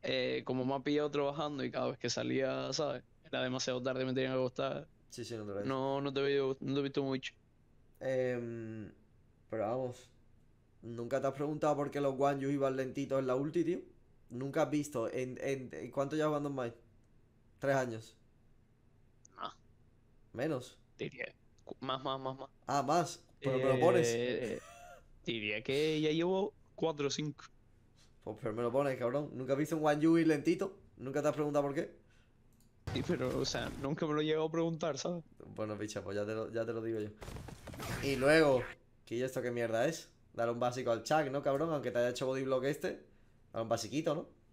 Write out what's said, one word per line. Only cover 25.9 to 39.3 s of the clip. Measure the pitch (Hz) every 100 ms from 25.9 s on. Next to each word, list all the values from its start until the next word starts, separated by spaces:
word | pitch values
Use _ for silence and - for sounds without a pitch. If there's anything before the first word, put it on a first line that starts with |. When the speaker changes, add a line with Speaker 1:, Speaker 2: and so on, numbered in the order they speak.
| 156
Speaker 1:
ya | 151
llevo | 160 170 190 196 - - -
cuatro | 160 151 143
o |
cinco. | - 151 143 - - - - - - - -
Speaker 2:
Pues | - 113
pero | 123
me | 110
lo | 120
pones, | 123 143 127
cabrón. | 117 135 147
¿Nunca | 120 127
has | 135
visto | 156 160
un |
Wanyu | 151 147 160 165
ir | 160
lentito? | 151 139 170 196 - - -
¿Nunca | 123 139
te | 147
has |
preguntado | 143 147 143
por | 143
qué? | 139 202 - - - - _ - _ - _ -
Speaker 1:
Sí, | - -
pero, | 156 127 131
o | 131
sea, | - 123 -
nunca | 139 143 165
me |
lo | 151
he | 151
llegado | 156 160
a |
preguntar, | 160 165 165 170 139
¿sabes? | - 175 - - - 104
Speaker 2:
Bueno, | 107 104
picha, | 107 -
pues | 95 101
ya | 104
te |
lo, | 110 110
ya | 113 113
te |
lo | 113
digo | 113 113
yo. | 107 104 - - - - - - - -
Y | 127 135
luego, | 135 156 151 131 110 - - - -
¿qué, | 117
esto | 131